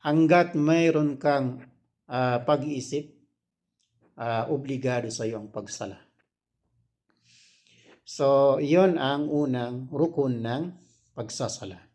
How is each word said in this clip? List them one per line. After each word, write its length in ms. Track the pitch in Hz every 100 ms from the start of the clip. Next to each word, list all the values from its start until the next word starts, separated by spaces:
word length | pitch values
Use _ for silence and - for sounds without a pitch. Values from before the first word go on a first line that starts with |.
Hanggat 560 | 151 151 160 175 175 156
mayroon 640 | 147 160 165 156 151 135
kang, 400 | 147 143 131 127 - _ _ _ _
ah, 320 | 123 127 123
pag-iisip, 720 | 123 147 147 139 123 143 147 _ _ _ _ _ _ _ _ _ _ -
ah, 320 | 117 117 127
obligado 640 | 147 135 135 131 123 117
sa 160 | 107 113
iyo 80 | 113
ang 160 | 104
pagsala. 480 | 110 101 - 101 95 _ _ _ _ _ _ _ _ _ _ _ _ _ _ _ _ _ _ _ _ -
So, 480 | - 139 139 139 139
yun 400 | 147 170 190 160
ang 320 | 135 143 147
unang 640 | 147 143 127 120 123 131
rukun 480 | 147 165 165 139 120
ng 220 | 113 123 180 - _ _ _
pagsasala. 640 | - 120 - 123 - 98 87 _